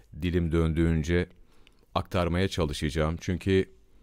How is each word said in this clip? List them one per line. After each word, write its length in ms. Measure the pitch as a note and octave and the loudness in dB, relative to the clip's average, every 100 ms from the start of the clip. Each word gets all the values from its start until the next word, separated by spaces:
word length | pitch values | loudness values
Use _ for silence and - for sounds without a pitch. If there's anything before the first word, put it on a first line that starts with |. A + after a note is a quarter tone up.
| - D2+ | -18 -6
dilim 300 | E2+ F2 E2 | -2 0 2
döndüğünce 800 | E2 D#2+ D#2 E2 D#2+ D#2 F2 F2 - - - - _ _ F2+ | 2 2 2 2 2 0 0 -2 -8 -20 -20 -20 _ _ -6
aktarmaya 520 | - F#2+ F2 F2 F#2+ | -2 -2 0 0 0
çalışacağım. 720 | - D#2 C#2+ D2+ D#2 D#2 E2 | 0 -2 -2 -4 0 -2 -2
Çünkü 480 | - F2 G2 F#2+ - - - - | -4 -4 2 2 0 -8 -20 -20